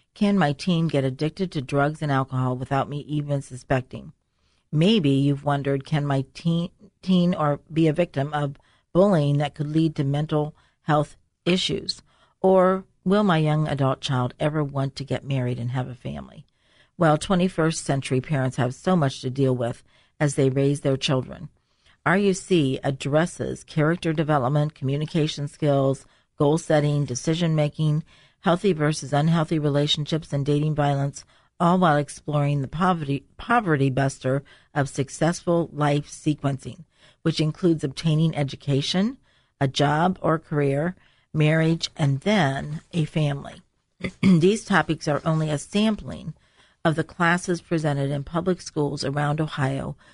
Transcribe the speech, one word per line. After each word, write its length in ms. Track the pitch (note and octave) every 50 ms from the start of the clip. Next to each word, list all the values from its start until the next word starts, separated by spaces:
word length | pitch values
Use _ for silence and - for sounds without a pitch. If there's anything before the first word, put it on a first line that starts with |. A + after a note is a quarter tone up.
| _ _ -
"Can 240 | - G#3 G3+ G3+ G3
my 160 | D#3 D3 C#3
teen 340 | - - F#3 F3 E3 E3 D#3
get 160 | D3 C#3 C3+
addicted 480 | C3+ C3 - D3+ D#3 - - F#3+ F3+
to 80 | - D3+
drugs 400 | B2+ - C#3+ C#3 C#3+ D3+ D#3 -
and 100 | D#3 D3
alcohol 460 | C3+ C3+ C3+ - C3 B2+ B2+ B2+ B2+
without 320 | B2 C3 - C#3 C3+ B2 -
me 120 | C#3+ D3
even 420 | - C3 D3+ D3+ C#3+ C#3+ C#3+ C#3
suspecting?" 720 | - - B2+ B2 - - C#3 B2+ B2 - - C3 - D#3 - _ _ _ _ _ _ _ _ _ _ _
Maybe 380 | D3 D3+ E3 G#3 A#3 G#3+ D3 C#3
you've 340 | C3+ C3+ C#3 C#3+ C#3 C#3 C#3+
wondered, 400 | C#3+ C#3+ C#3 C3+ C#3 C#3 C#3 -
"Can 220 | - D#3 D3 C#3+
my 180 | C#3+ C#3 C#3 C3+ -
teen, 380 | - - - E3+ E3 E3+ E3+ - _ _ - - _ _
teen 320 | - F#3 F#3 F3+ F3 F3 F3+
or 260 | - D3+ D3 C#3+ C#3 _ -
be 160 | D#3 D#3+ E3
a 60 | D#3
victim 400 | D3 F3 F3 - - C#3 C#3 D3+
of 240 | D3+ D3 D3 C#3+ C#3+ - _ _ _ _ _ _ -
bullying 420 | E3+ G3 G#3 F#3+ D#3 C#3+ C#3+ C#3+
that 180 | C#3+ D3 C#3 -
could 140 | - C#3+ D3
lead 280 | D3+ D#3+ D#3+ D#3+ D#3
to 80 | - C#3
mental 520 | C#3 C#3+ D3 D3+ D3+ D#3+ D3+ D3 D3+ - _ _ _ _ _ _
health 340 | - D3+ D3+ D3 - - - _ _ _ _ -
issues?" 560 | E3+ F3+ F#3 - - - - - - - - - _ _ _ _ _ _ _
Or, 440 | - F#3+ F#3+ F#3 F#3 F#3 F#3+ F#3+ F#3+ _ _ _ -
"Will 180 | F#3 G3 G#3
my 140 | G#3+ G3 E3
young 320 | D#3+ D#3 D3+ D3+ D#3 D#3 D3
adult 320 | C#3 C3+ C3+ C3 C3+ -
child 320 | - - C3+ B2+ B2 B2 - -
ever 240 | D#3 D3+ D3+ D#3 D3
want 320 | C#3 C#3 C3+ C3+ C#3 -
to 80 | - C3+
get 220 | - C3+ - -
married 320 | C#3 C#3 C3 B2 B2 B2+ B2
and 140 | A#2 B2
have 160 | B2+ B2+ C3 C3+
a 60 | A#2+
family?" 520 | - - C3+ C#3 - - - - - - _ _ _ _ _ _ _ _ _ _
Well, 220 | - E3+ D#3 D3+ D3+
twenty-first 680 | - - G3 F3 F3+ F#3+ - - D#3+ D#3+ D#3+ - -
century 380 | - C#3+ C#3 - - C3 C3
parents 340 | B2+ - D#3 C3+ C3 C3 -
have 180 | - B2 B2 C3
so 220 | - - F#3 F#3
much 240 | E3+ C#3+ C3 - -
to 80 | - C3
deal 260 | B2 C#3 C3+ C3 B2+
with 300 | A#2+ A#2 A#2 - - - _ _ _ _ _ _ -
as 180 | D#3 C#3+ -
they 120 | D#3 C3+ C3+
raise 320 | B2+ C#3 C#3 C#3 C#3+ C#3+
their 160 | - C#3 C3+
children. 540 | C3+ - - C3 C3 B2 - - - - - _ _ _ _ _ _ _ _ _ _ -
R 120 | C#3+ E3+ G3+
U 160 | G#3 G3 F#3
C 440 | F#3+ - - F#3 E3 C#3+ C3 C3+ - -
addresses 800 | C3+ C#3 - - C#3 C#3+ D#3 F3 F3 - - B2+ C3 C3 - -
character 480 | - - D#3 D3 D#3 F3 F3+ - E3
development, 600 | D#3 D#3+ D#3 D3 D3+ C#3+ A#2+ B2+ D3 D3 D3 D3+ -
communication 760 | - C3 C3 C#3 D3 D#3 - - E3 D3 D#3 - D3+ C#3+ C#3+
skills, 560 | - - D#3 D3 C#3 C#3 C3+ C3+ C3 - - _ _ _ _ _ _
goal 220 | - D3+ C#3+ D#3 E3
setting, 480 | - - D#3 D3 C#3+ D3 D3 C#3+ D3
decision 480 | - - - - E3 E3 E3+ F3 E3 D#3
making, 500 | D3+ D3 D3 - - D#3 D3+ D3+ D#3+ - _ _ _ _ _ _ _
healthy 340 | - F#3+ E3 F3+ - G3 E3+
versus 400 | D#3 D3 D3+ D#3 - C#3+ B2+ D3
unhealthy 440 | C#3+ D3+ E3 E3 E3+ D#3 - E3 D#3
relationships, 720 | D3 D3 C#3 C#3+ D3 D3 - D3+ D3 - D#3+ D#3 E3 -
and 140 | D3 C#3+ C3+
dating 300 | D3 D3 D3 D3+ D#3 D3+
violence, 500 | D3 C#3+ C#3+ C#3+ C#3 C#3 C#3+ - - - _ _ _ _ _ _ -
all 200 | F3 E3+ F3+ F#3
while 180 | F#3 D#3+ D3
exploring 640 | D3 C#3+ - - - - D#3 D3 D3 C#3+ C#3+ C#3+ C#3+
the 80 | C3 -
poverty, 560 | - D#3 F#3+ F#3 F3+ E3 D3+ C#3 C#3 C3+ - _ _ -
poverty 500 | - - A#3 A#3+ G#3+ F3 D#3 C3 C3+ C#3
buster 540 | B2 C#3 C#3 C3+ - - - B2+ C3+ D3 - - - - _ _ -
of 160 | D3+ C3+ -
successful 800 | - - B2+ - - - D#3 E3 F3+ - - F3 E3+ E3+ D#3+ -
life 340 | C#3+ D3 D3 D3 D3 D3 D3
sequencing, 800 | - - - - D#3 D3 - - C#3 C#3 C3+ - B2+ A2+ - - _ _ _ _ - _ _
which 180 | - E3 D#3 -
includes 420 | D3+ D#3 - - F#3+ F3 E3 D#3
obtaining 540 | - C#3 - - - D#3+ D3+ D#3 E3 D#3+ -
education, 800 | C#3+ D3 C3+ - - - C#3 C#3 C#3 C#3+ - - F3+ G3+ A#3+ C4+ - _ _ _ _ _ _ _ -
a 80 | C#3
job 520 | C3+ - - C#3+ C#3+ D3 D#3 E3+ F#3+ F#3 -
or 180 | - D#3+ D#3+ D#3+
career, 580 | - - D#3+ D3 C#3+ C#3 C#3 C#3+ D#3+ F3+ F#3 _ _ _ _ _ _ _
marriage, 580 | - D#3 D3+ D3+ D#3+ D#3+ D#3+ D#3+ E3 E3 - - -
and 240 | - C#3+ C#3 C#3 C3+
then 600 | - G3 A3 G3+ D3+ C3+ C3+ C#3 D3 D3 D3+ D#3+ - _
a 140 | - E3+ D3+
family. 560 | - - E3 D3+ C#3+ C#3 C#3+ - - - - - _ _ _ _ _ _
<clears throat> 260 | - - F#3 - _
These 460 | - G3 F#3 D#3+ D#3+ F#3+ A3 A3 -
topics 420 | - G3 E3 D3+ - D#3 - - D#3+
are 140 | C#3+ - -
only 240 | E3 D#3+ D#3+ D#3 D3+
a 80 | D3
sampling 800 | C#3+ - - - G#3 G#3+ A3 G#3 - - C3+ - - - E3 - _ _ _ _ _ _ _ _ _ -
of 120 | E3 D3+
the 60 | D#3+
classes 600 | D#3 - - - F3 E3 F3 F3+ - - F3 E3+
presented 480 | - - F3 D#3+ D#3 D3 C#3+ C#3 C#3 C#3
in 140 | D3 C#3+ C#3
public 360 | - E3+ E3 F3 F#3 F3+ F3
schools 460 | - - - D3+ D3 C#3+ D3 C#3+ -
around 340 | C#3 C#3 D3 D3 D3 D3 D#3+
Ohio 560 | D#3 D3+ - - C#3 C3+ C#3 C3+ B2+ C#3+ C#3 - _ -